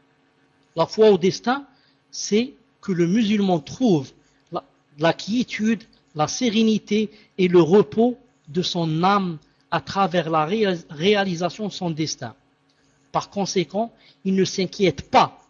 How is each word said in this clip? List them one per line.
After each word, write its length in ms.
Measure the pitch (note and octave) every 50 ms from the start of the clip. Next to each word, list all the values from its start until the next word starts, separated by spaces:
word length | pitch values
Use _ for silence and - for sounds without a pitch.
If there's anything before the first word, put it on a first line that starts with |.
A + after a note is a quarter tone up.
| _ _ _ _ _ _ _ _ _ _ _ _ _ _ _
la 120 | D#3+ E3
foi 240 | - - G#3+ A3 G#3+
au 80 | G3+
destin, 500 | F3+ D#3+ F#3+ - - - A#3+ B3+ D4 C#4 - _ _ _ _ _ _ _ _
c'est 420 | - - - - G3+ G#3+ B3 C#4 - _ _ _ _ _
que 140 | - - F#3
le 140 | E3 F3
musulman 520 | E3+ F3+ A#3+ A#3 G3 G#3+ G#3 G3 F#3+ F3+ D#3+
trouve 540 | - - C#3+ - C4 A#3+ F3+ D3+ C3 - - _ _ _ _ _ _ _ -
la, 100 | - - _ _ _ _ _ _ C#3+
la 120 | D3+ E3
quiétude, 720 | D#3+ - - F#3 G#3 B3+ A3+ - - - G#3+ A3 A3+ F#3 - _ _ _ _ _ _
la 140 | D3+ D3+ D3+
sérénité 840 | - - B3+ A#3+ F#3+ A3+ A3+ A3 A3 G3+ - - G#3 G#3+ G#3+ G3+ - - _ _ _
et 120 | - F#3 F3+
le 120 | F3 F3+
repos 560 | E3 D3 F3+ G#3+ G3 - - G#3+ A3+ B3 A#3+ - _ _ _ _ _
de 140 | - C#3 F3+
son 420 | F3 - - F3 E3+ D#3+ D#3 D#3 F3
âme 340 | F#3+ G3+ G3+ F#3+ F3+ E3 D3 - _ _ _ _ _
à 120 | - D#3+
travers 480 | - - - G3 G3 F3+ E3 F3+ D#3 D#3+
la 160 | E3 D#3 D3+
réa-, 400 | D#3 G3 A3+ G#3+ G3 F#3 E3 - -
réalisation 760 | E3 C#3+ D#3+ G3+ G#3+ G3+ G3 G3 F3 D#3+ F3+ E3+ - - G#3+
de 60 | G3 -
son 160 | - F#3+ E3+
destin. 460 | D#3+ D3 D#3+ C#3+ - - C#3 A#2 A2 _ _ _ _ _ _ _ _ _ _ _ _ _ _ _ -
Par 160 | E3 - -
conséquent, 640 | - G3+ F#3+ F3 - G3 E3+ - - G3 A3+ A#3 - _ _ - _ _ -
il 100 | F#3+ F#3+
ne 80 | F#3+ F#3
s'inquiète 680 | - - - F#3+ F3 - - G3+ F3 C#3+ - - -
pas 300 | - B3 F3+ - - - _